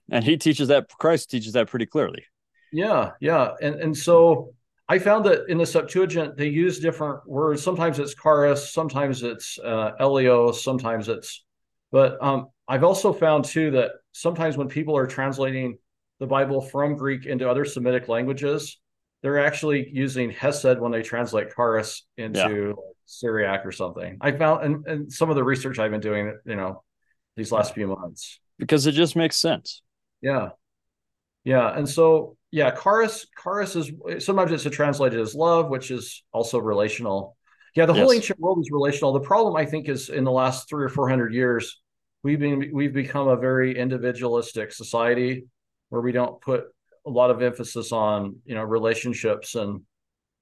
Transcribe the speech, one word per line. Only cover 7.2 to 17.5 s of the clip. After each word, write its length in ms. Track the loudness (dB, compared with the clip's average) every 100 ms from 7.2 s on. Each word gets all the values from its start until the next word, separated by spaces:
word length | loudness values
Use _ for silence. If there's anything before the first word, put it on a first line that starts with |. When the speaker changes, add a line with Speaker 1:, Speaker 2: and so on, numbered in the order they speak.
| -8
Speaker 2:
words. 340 | -2 0 0
Sometimes 380 | -2 0 0 -2
it's 140 | -6
charis, 580 | 0 4 6 6 2 -2
sometimes 500 | -4 -4 -2 -2 -2
it's, 360 | -6 -8 -12 -10
uh, 320 | -4 -2 -2 0
eleos, 600 | 2 4 6 6 4 2
sometimes 440 | -4 -4 -2 -4 -4
it's, 360 | -6 -8 -18 _ _ _ _ _
but, 280 | 4 4 2
um, 280 | -2 -2 -4 _ -4
I've 180 | 2
also 280 | 4 4 2
found 320 | 2 4 4
too 280 | 2 0 2
that 180 | 2 0 -4 _
sometimes 440 | -6 -4 -2 -2 -2
when 120 | -4
people 280 | -4 0 0
are 100 | 0
translating 720 | -2 -4 -2 -2 -2 -6 -8 _ _ _ _
the 80 | -2
Bible 340 | 0 2 -2
from 360 | -4 -2 -2 -2
Greek 300 | -4 -6 -6
into 220 | -2
other 160 | 0